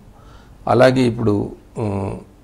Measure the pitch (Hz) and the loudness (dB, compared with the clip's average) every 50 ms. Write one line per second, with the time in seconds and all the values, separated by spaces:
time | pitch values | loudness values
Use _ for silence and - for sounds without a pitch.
0 | - - - - - - - - - - - - - 117 117 117 127 131 127 131 | -18 -20 -20 -20 -20 -20 -20 -20 -20 -20 -20 -12 -4 0 4 4 4 4 4 2
1 | 127 120 117 123 120 104 101 101 113 - - - - - - - 113 104 98 98 | 0 0 -2 -2 -2 -2 0 0 -2 -6 -10 -16 -20 -18 -10 -8 -6 -6 -4 -6
2 | 98 101 110 - - - - - | -6 -8 -8 -10 -14 -20 -20 -20